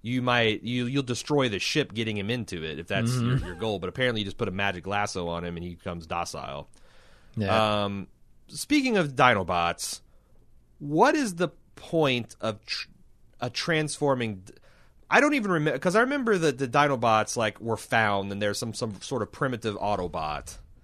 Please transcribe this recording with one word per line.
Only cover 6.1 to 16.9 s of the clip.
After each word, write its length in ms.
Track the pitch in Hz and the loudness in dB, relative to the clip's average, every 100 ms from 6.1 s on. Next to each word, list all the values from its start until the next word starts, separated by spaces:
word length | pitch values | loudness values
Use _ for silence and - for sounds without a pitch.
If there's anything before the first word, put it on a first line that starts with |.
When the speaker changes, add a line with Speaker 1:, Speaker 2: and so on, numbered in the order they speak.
| 85 85 73 - 69 73 - - - - - - - | -6 -6 -8 -10 -10 -12 -20 -20 -20 -20 -20 -12 -4
Speaker 2:
Yeah. 480 | 101 110 107 104 | 2 4 4 2
Speaker 1:
Um, 220 | 101 98 - - - - - | -2 -6 -10 -18 -20 -20 -16
speaking 480 | 165 - 294 262 214 | -12 0 2 4 2
of 140 | 147 | 2
Dinobots, 840 | 127 127 107 87 87 85 85 - - - - _ - - - _ - | 6 6 6 2 0 0 -2 -8 -10 -14 -20 _ -20 -20 -20 _ -12
what 360 | 143 156 254 | -2 4 6
is 200 | 311 247 170 | 4 0 0
the 120 | 170 - - - | -4 -4 -20 -20
point 600 | - 165 147 123 110 - | -4 2 2 2 -4 -6
of 240 | 110 104 - | -4 -4 -8
tr-, 220 | - - - - - - - | -8 -8 -18 -20 -20 -20 -8
a 100 | 123 | -6
transforming 920 | - - 160 151 - 147 127 113 98 | -4 0 0 0 0 0 2 0 -4
d-, 80 | 92 - - - - - - | -12 -20 -20 -20 -20 -20 4
I 100 | 202 | 6
don't 140 | 294 | 6
even 160 | 294 208 | 2 2
remember, 280 | 170 151 131 | 2 2 0
'cause 180 | 185 196 | 2 4
I 40 | |
remember 360 | 262 285 226 196 | 2 0 0 2
that 200 | 160 127 | 2 0
the 100 | 135 | 2
Dinobots, 680 | 143 147 | 4 4